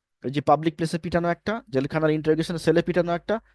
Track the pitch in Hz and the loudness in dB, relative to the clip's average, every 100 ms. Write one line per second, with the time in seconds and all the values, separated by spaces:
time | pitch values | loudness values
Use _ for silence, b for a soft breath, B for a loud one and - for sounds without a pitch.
0 | _ _ 120 143 143 147 160 160 165 170 | _ _ -6 -2 2 2 2 -2 -4 -4
1 | 175 170 170 170 - 226 - 131 139 160 | -2 -2 0 -2 -4 -6 -4 -2 -2 0
2 | 156 156 151 156 160 170 - 165 170 175 | 0 2 2 0 0 -2 2 2 2 0
3 | 175 170 - 214 - | 0 -4 -4 -6 -6